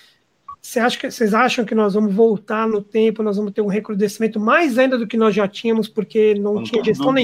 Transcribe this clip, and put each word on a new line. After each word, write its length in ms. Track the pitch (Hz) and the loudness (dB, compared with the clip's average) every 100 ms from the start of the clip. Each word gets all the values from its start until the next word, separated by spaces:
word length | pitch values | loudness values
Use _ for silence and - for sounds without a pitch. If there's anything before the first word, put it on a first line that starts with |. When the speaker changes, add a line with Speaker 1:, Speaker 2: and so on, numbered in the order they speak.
| _ _ _ _ - - | _ _ _ _ -20 -20
Speaker 1:
Você 180 | - 240 | -8 -2
acha 160 | 233 233 | 0 -2
que, 120 | 269 | -6
vocês 220 | - 220 | -2 0
acham 300 | 220 247 - | 2 2 0
que 120 | 208 220 | -2 0
nós 180 | 208 | 0
vamos 200 | 202 214 | 2 0
voltar 540 | 190 226 196 - 220 226 | 2 2 2 -4 -4 -2
no 140 | 214 | -4
tempo, 420 | 202 220 220 220 | -2 0 0 0
nós 140 | 214 196 | -2 -2
vamos 160 | 208 | -4
ter 80 | 202 | -4
um 60 | 208 | -2
recrudescimento 680 | 202 208 202 208 - 220 214 | -2 -4 -2 -2 -2 -4 -2
mais 400 | 214 302 330 233 | 2 2 2 2
ainda 200 | 262 254 | 2 0
do 100 | 220 | -2
que 80 | 226 | 0
nós 180 | 220 | 2
já 140 | 190 196 | 2 -2
tínhamos, 400 | - 233 226 214 | -2 -2 -2 -2
porque 460 | - 190 220 214 | -6 -2 2 2
não 180 | 202 202 | 2 0
Speaker 2:
Eu 40 | 208 | -4
não 80 | |
Speaker 1:
tinha 180 | 226 226 | -4 -2
Speaker 2:
tenho 40 | 226 | 0
Speaker 1:
gestão 280 | 208 277 | 0 2
Speaker 2:
dúvida. 80 | 269 | 2